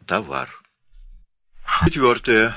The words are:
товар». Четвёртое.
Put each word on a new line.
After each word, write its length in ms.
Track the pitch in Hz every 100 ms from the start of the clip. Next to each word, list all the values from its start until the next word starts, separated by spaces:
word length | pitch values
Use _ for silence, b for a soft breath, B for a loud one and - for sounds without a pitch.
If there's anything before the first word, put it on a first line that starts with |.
товар». 580 | - 95 92 67 - - _ _ _ - - - _ _ _ - - - 165
Четвёртое. 680 | 147 127 117 - 110 113